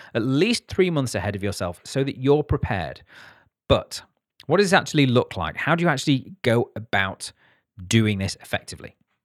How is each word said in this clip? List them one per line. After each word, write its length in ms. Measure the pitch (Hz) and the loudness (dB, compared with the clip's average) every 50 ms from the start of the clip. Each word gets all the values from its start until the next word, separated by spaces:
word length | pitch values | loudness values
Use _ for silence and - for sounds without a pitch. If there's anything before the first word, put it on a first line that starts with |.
| - - - | -14 -6 -4
at 80 | 117 | -2
least 480 | 107 131 135 143 185 226 240 - - - | 0 0 2 2 2 2 0 -2 -6 -4
three 200 | - - 185 180 | 0 0 0 2
months 260 | 170 147 131 117 - | 0 -2 -2 -2 -4
ahead 200 | 101 87 101 101 | -4 -4 -4 -4
of 80 | 98 98 | -4 -4
yourself, 380 | 101 95 - 95 87 87 - - | -6 -4 -4 -6 -6 -8 -10 -12
so 180 | - - 135 | -6 -4 -2
that 160 | 139 139 - | -2 -2 -4
you're 260 | - 127 135 143 151 147 | 0 2 4 4 4 2
prepared. 580 | - 160 139 - - 117 92 80 65 62 - _ _ - - - - - _ _ _ _ _ _ | 0 -2 -2 -2 -2 -2 -4 -4 -6 -10 -14 _ _ -20 -20 -20 -20 -20 _ _ _ _ _ _
But 340 | - 131 - - - - - - _ _ _ _ _ _ _ _ | 2 2 2 0 -4 -12 -16 -16 _ _ _ _ _ _ _ _
what 120 | - 156 | 0 2
does 140 | 185 208 180 | 2 4 4
it 40 | 196 | 2
actually 280 | 160 - - - 151 139 | 2 2 2 2 4 4
look 300 | 131 117 123 - - - | 4 4 2 2 0 -4
like? 220 | - 82 78 - | -6 -6 -6 -6
How 180 | - - 143 160 | -4 -2 0 0
do 80 | 170 170 | 2 2
you 60 | 170 | 0
actually 440 | 143 131 - 151 139 131 - - 180 - - | 0 0 0 0 0 0 0 -6 -12 -4 0
go 280 | 123 113 120 - - - | 2 2 2 2 -2 -6
about 560 | 110 110 - - 98 98 95 - - - - - _ _ _ _ _ _ _ _ - 90 | -12 -6 -2 0 0 0 -2 -4 -10 -14 -14 -16 _ _ _ _ _ _ _ _ -12 -2
doing 320 | 87 110 113 110 107 104 95 | 2 2 4 4 2 0 -2
this 180 | 98 92 - - | -4 -4 -6 -10
effectively? 560 | - - - 90 - - - - - - - _ _ _ _ _ | -8 -6 -6 -6 -6 -10 -16 -16 -16 -18 -20 _ _ _ _ _